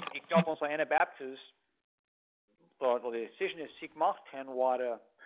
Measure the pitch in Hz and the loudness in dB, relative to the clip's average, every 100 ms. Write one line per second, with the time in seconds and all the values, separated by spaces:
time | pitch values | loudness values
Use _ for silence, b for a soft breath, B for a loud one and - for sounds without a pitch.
0 | - 190 - 170 175 156 147 151 143 151 | -6 -10 2 4 4 0 -2 0 2 4
1 | - - 131 135 - _ _ _ _ _ | 2 -2 -10 -10 -16 _ _ _ _ _
2 | _ _ _ _ _ _ _ _ 127 120 | _ _ _ _ _ _ _ _ 2 2
3 | 120 117 110 - 190 170 139 - 160 156 | 0 -4 -6 -4 -6 -4 -12 -12 -16 0
4 | 175 - - 135 135 127 131 127 123 110 | 0 0 -8 -12 -8 0 2 2 0 -4
5 | - _ | -10 _